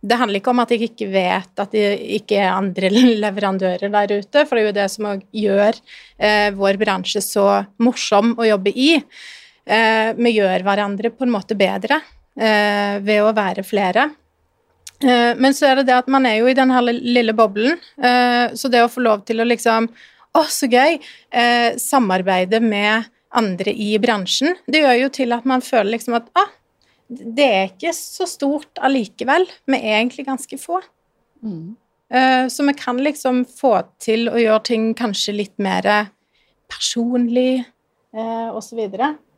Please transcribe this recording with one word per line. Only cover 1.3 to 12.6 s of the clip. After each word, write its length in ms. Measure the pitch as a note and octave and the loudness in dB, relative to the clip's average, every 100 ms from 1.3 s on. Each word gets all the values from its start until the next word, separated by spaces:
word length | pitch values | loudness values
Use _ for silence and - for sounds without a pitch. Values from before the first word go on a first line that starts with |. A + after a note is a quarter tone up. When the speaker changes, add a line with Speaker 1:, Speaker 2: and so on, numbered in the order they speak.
| F#3 F#3 - | -2 -6 -10
Speaker 1:
at 80 | G3+ | -4
det 120 | G#3+ G#3 G3+ - G#3 | -2 0 -2 -4 -8
ikke 180 | - G3+ | -2 0
er 140 | F#3+ | 0
andre 380 | F#3 G3 F3+ F#3 G#3+ | 0 -4 -2 0 4
<laughs> 200 | B3+ A3 | 4 4
leverandører 640 | G#3 G3 G3+ F#3+ F#3 F3+ G3+ | -2 -4 -4 -2 -2 -2 -2
der 280 | G#3 G3+ G3+ | -2 0 -2
ute, 240 | G3+ C#4+ | 0 0
for 120 | D4+ A#3+ | 2 0
det 80 | |
er 40 | G#3+ | 0
jo 60 | G3+ | 0
det 120 | G3 | -4
som 160 | - G#3 | -4 -6
også 240 | G3 - | -8 -8
gjør, 460 | A3 G#3 G3 G#3 A3+ _ - - _ | -4 0 2 2 0 _ -20 -20 _
eh, 320 | G#3 G#3 G#3 | 2 2 0
vår 240 | G3 G3 G3 | 0 0 0
bransje 460 | G#3+ F#3+ F#3 G#3 | -2 -2 -4 -6
så 220 | - G#3 G3+ G3+ G3+ _ | -4 0 2 2 -2 _
morsom 560 | A#3 B3 - G3+ A3+ A#3 | 0 0 0 2 2 0
å 80 | |
jobbe 300 | A3+ G3+ G3 | 0 2 0
i. 160 | G3+ C#4 E4 - - - - - _ | 0 2 2 -2 -20 -20 -20 -20 _
Eh, 480 | - G#3+ A3 A3 A3 | -2 2 2 2 0
vi 220 | A3+ A#3+ G#3+ | 0 0 2
gjør 240 | G3 F#3 | 2 0
hverandre 460 | F#3+ G3+ G3+ G3+ A#3 | 0 -2 -2 -4 -6
på 140 | A3+ | -4
en 80 | B3 | -4
måte 240 | G#3+ F#3 G#3 | -2 -4 0
bedre, 460 | F#3+ G3 A3 D4+ - - _ - | 0 0 -2 -2 -4 -20 _ -2
eh, 600 | A3 G#3+ | 0 2